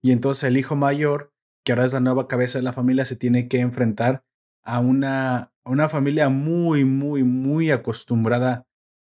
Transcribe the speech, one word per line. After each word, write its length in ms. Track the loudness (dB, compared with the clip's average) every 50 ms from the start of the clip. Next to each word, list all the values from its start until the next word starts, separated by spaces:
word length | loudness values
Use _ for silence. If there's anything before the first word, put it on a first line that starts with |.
Y 100 | 4 4
entonces 340 | 2 4 2 0 -2 0 0
el 120 | 0 0 0
hijo 180 | 0 -2 -2
mayor, 580 | 0 0 0 0 0 0 -2 -2 -2 -6 _ _ _ _ _ _ _ _
que 80 | -2 0
ahora 120 | 2 2
es 80 | 0 2
la 60 | 0
nueva 280 | 0 2 2 0 -2 -2
cabeza 300 | -2 -2 -2 -2 -2 -4
de 60 | -4
la 100 | -4 -4
familia, 300 | -2 0 0 2 0 0
se 100 | -2 -6 -4
tiene 300 | 0 2 2 2 0 0
que 120 | -2 0
enfrentar 640 | 0 0 0 0 0 -2 0 0 0 0 0 -2 _ _ _ _ _ _ _ _ _
a 160 | -6 -2 0
una, 720 | 2 2 2 2 0 -2 -2 -2 -2 -2 -2 -4 -6 _ _ _ _
a 40 | -4
una 200 | 0 0 0 0
familia 400 | 0 0 -2 0 2 2 2 2
muy, 560 | 2 0 -2 -2 -2 0 0 2 2 2 2
muy, 380 | 2 2 0 -2 -2 -2 0 0
muy 460 | 2 0 0 -2 -2 0 0 2 2
acostumbrada 960 | 0 0 -2 -6 -8 -8 -4 _ -2 0 2 2 0 0 0 0 -2 -4 -8 _ _ _ _ _ _ _